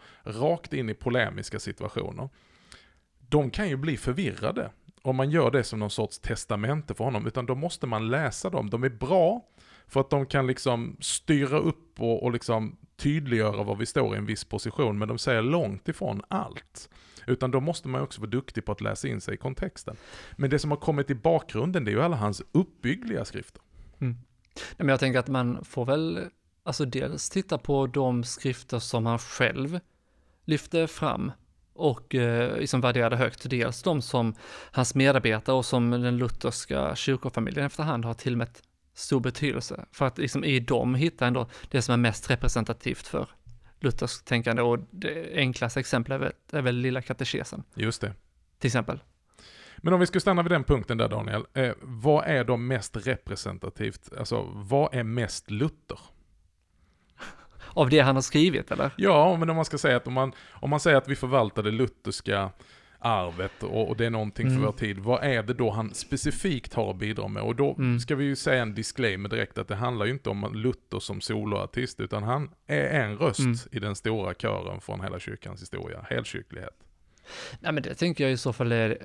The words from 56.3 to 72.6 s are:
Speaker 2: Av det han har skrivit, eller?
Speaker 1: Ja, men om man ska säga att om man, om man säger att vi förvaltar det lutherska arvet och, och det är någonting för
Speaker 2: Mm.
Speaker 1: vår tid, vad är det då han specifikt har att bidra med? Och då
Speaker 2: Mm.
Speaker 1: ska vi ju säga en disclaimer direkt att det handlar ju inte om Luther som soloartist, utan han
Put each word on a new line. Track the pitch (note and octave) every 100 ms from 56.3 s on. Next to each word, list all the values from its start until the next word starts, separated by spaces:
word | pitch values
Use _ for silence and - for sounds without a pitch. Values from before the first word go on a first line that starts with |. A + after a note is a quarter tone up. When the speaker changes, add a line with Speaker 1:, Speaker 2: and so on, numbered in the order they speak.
| _ _ _ _ _ _ _ _ - - - - - - -
Speaker 2:
Av | C3+
det | D3+
han | C3+ C3+
har |
skrivit, | C3 D3 E3+ C#3+ -
eller? | - C#3 -
Speaker 1:
Ja, | G3 D#3+ D#3+ E3+
men | E3
om | D#3+
man | D#3
ska | D3
säga | D3 B2
att | -
om |
man, | B2+ C3+ - -
om | - C3+
man | D3
säger | E3+ C#3
att | -
vi | C#3
förvaltar | B2+ C3+ G#2+ -
det | G#2
lutherska | A2 B2 - - - - G2+ G2 - - - - -
arvet | A#2+ G#2+ F2+ E2+ F#2+ -
och, | G#2 G#2+ G#2+
och | -
det | A#2
är |
någonting | A2+ G#2+ - A#2+
för |
Speaker 2:
Mm. | C3 G#2+
Speaker 1:
vår |
tid, | - A2+ F#2+
vad | G2+ B2
är | B2+ B2
det | A2
då | B2 A#2
han | G#2 A2
specifikt | - - C3+ - - G3 C#3 -
har | - G#2
att | G2
bidra | G#2 G#2+ G2+
med? | G#2
Och | G#2+ A#2
då | C#3+ C#3+
Speaker 2:
Mm. | B2+ A#2+
Speaker 1:
ska | A#2+ C#3+
vi | C#3+
ju | C3+
säga | - C3
en | A2+
disclaimer | G#2 A2 - A#2 F#2+ G2
direkt | A2+ G#2+ -
att | G2+
det | G2+
handlar | A#2+ A#2+ G#2
ju |
inte | C3 -
om | G2+ G2+
Luther | G#2 A#2 B2 _ G2+
som | - G2+
soloartist, | - A2 G#2+ G2+ G2 - B2+ -
utan | G#2 G#2+
han | G#2 C3 C#3 -